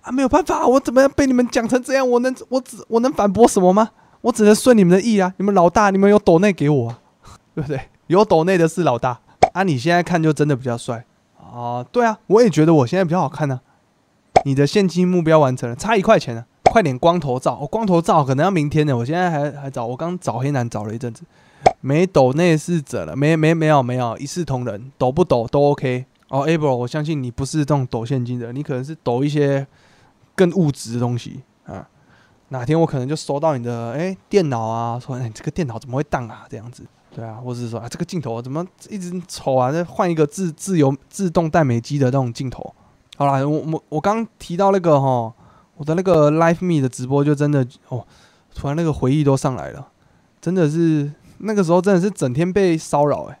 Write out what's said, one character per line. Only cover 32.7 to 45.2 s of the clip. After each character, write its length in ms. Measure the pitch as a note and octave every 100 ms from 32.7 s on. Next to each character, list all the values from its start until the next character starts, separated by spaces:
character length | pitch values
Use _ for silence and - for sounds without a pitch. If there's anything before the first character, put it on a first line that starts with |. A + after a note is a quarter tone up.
| D#3+
我 80 | D#3+
可 120 | C#3
能 100 | B2+
就 80 | D#3
收 240 | - C#3+
到 160 | D#3+ C3+
你 80 |
的， 280 | A#2+ A#2 A#2
哎， 220 | C3 F3+ F#3+ _
电 180 | G3+ D#3+
脑 100 | A#2+
啊， 400 | A2 A2+ A#2 A#2+
说 160 | - B2+
，“哎， 160 | B2
这 80 | G#2+
个 80 | -
电 160 | E3+ D3
脑 120 | A2+
怎 100 | B2
么 80 | B2+
会 80 | D3+
当 180 | D3+ A#2
啊？” 160 | A2+ -
这 80 | A#2+
样 120 | A#2
子， 120 | - - _ _ -
对 80 |
啊， 160 | A2+ A2
或 120 | B2+
者 60 | A#2+
是 100 | A#2+
说 100 | A2+
，“啊， 80 | A#2
这 100 | -
个 60 |
镜 160 | F3 F3+
头 220 | C3 A2+
怎 100 | B2
么 100 | D3 F#3 _ -
一 80 | G#3
直 120 | F3 F3+ E3
丑 300 | - - C3
啊？ 160 | B2+
再 100 | D#3+
换 280 | F3 - F#3
一 40 |
个 120 | D#3+ D3
自-， 260 | - F3+
自 240 | D3+ - F3+
由-， 180 | C3+ C#3+ _
自 220 | - F#3+
动 180 | F3 E3
带 160 | E3+
美 160 | C#3+ A#2
肌 180 | A2+ C#3+
的 100 | B2+
那 20 |
种 200 | C3+ B2+
镜 200 | A2+ C3
头。” 240 | - - _ _ _ _ -
好 80 | C#3+
啦， 120 | C#3
我， 220 | C#3+ D3+
我， 220 | D3+ D#3 _
我 100 | D3+
刚 280 | G3 A3 A3 _
提 160 | -
到 160 | E3+ G3
那 80 | G3
个 180 | E3+ D3
齁， 360 | C3+ B2